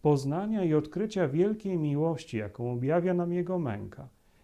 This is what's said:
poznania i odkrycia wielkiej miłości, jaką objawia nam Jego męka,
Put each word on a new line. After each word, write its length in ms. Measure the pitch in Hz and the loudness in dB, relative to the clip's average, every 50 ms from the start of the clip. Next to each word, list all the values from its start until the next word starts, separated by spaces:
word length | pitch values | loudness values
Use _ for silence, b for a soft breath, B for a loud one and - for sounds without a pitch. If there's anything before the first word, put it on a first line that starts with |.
poznania 600 | - 151 147 135 131 139 147 175 202 214 220 208 185 | 6 4 4 4 2 -2 -2 -2 -2 -2 0 0 2
i 100 | 160 151 | 4 2
odkrycia 540 | 151 147 151 - 180 214 214 - 190 175 | 2 2 0 -4 -4 -4 -2 0 0 0
wielkiej 500 | 135 135 160 185 208 214 214 - 196 185 | 2 4 2 2 2 2 -2 -2 -2 0
miłości, 600 | 170 151 147 143 143 156 165 160 131 - - - | 0 0 0 2 2 2 0 0 -2 -6 -6 -4
jaką 360 | 113 104 101 - - 120 123 123 | -4 -4 -4 -6 -6 -4 -4 -2
objawia 400 | 120 123 135 156 175 170 185 180 | -2 0 2 2 2 2 2 2
nam 200 | 175 175 175 175 | 0 0 0 -2
Jego 260 | 180 175 175 185 175 | -2 -2 -2 -2 -2
męka, 480 | 160 123 104 104 101 98 - - 139 123 b b b b b b | -2 -2 -4 -6 -8 -12 -12 -16 -18 -18 b b b b b b